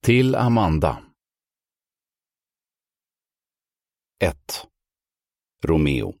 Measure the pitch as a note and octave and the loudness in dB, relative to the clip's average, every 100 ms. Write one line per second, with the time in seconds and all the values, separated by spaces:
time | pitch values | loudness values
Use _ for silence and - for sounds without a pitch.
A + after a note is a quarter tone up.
0 | - B2 C3 B2+ A#2+ A#2 F#2 D#2 D2 A#1 | 2 2 2 2 2 2 2 0 -2 -4
1 | - _ _ _ _ _ _ _ _ _ | -14 _ _ _ _ _ _ _ _ _
2 | _ _ _ _ _ _ _ _ _ _ | _ _ _ _ _ _ _ _ _ _
3 | _ _ _ _ _ _ _ _ _ _ | _ _ _ _ _ _ _ _ _ _
4 | _ _ F#2+ - - - - _ _ _ | _ _ -4 -4 -14 -16 -16 _ _ _
5 | _ _ _ _ _ _ - D#2+ D2 C2 | _ _ _ _ _ _ -2 0 0 -2
6 | G1+ - | -6 -12